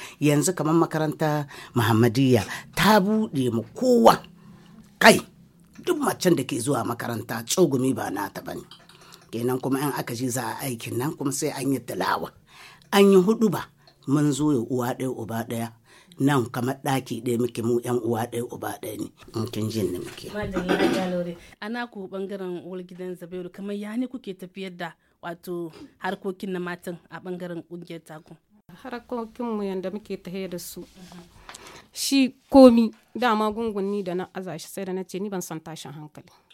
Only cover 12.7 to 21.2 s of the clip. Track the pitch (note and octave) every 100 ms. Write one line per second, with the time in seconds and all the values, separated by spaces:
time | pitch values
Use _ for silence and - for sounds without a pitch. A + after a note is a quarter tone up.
12.7 | - - G3+ G3+ F#3+ F3+ A3+ A3 - -
13.7 | _ _ _ - D3 D3 C3 D3+ C3+ A2+
14.7 | B2+ A#2+ A#2+ C3 A#2 G#2+ A2+ A2+ A#2 A2+
15.7 | - _ - - - C#3 C#3 A2+ B2+ A#2+
16.7 | C3+ C#3+ C3+ C3 A#2 A#2 A#2 A#2+ A#2+ A2+
17.7 | A#2+ B2 A#2+ A2+ A2+ A#2+ A#2 A#2+ - G#2
18.7 | G#2 A#2 G#2 - - - A2+ A2 G#2+ G#2
19.7 | A2 F2+ F2+ - - E3 G#3 G3 F#3 F3+
20.7 | - - F#3+ F3+ F3+